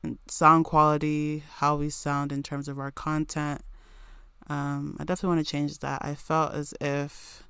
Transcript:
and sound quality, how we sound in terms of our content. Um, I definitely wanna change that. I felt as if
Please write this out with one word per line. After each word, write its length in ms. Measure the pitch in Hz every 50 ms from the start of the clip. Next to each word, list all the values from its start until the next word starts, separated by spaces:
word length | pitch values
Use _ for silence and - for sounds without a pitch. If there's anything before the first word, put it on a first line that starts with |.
| -
and 140 | 160 - - -
sound 380 | - - - 165 156 160 165 160
quality, 760 | - - 156 151 151 151 147 151 151 151 151 151 151 151 151 147 - -
how 200 | - 147 147 151
we 140 | 147 147 147
sound 420 | - - - 147 143 143 143 143
in 120 | 143 139 139
terms 240 | - 147 139 139
of 100 | 143 139 139
our 120 | 135 139
content. 680 | 135 - - 156 151 156 156 - - 156 147 147 147 - - - - - - - - - - - - - - - _ - -
Um, 500 | - 147 143 143 143 143 143 143 147 - -
I 40 | 147
definitely 240 | 151 180 - - 185
wanna 140 | 170 160 151
change 360 | - - 143 147 143 147 -
that. 240 | - 135 139 - -
I 120 | 139 147
felt 380 | 147 - - 160 160 156 - -
as 200 | 147 147 - - -
if 640 | - 143 139 143 143 143 - - - - - - -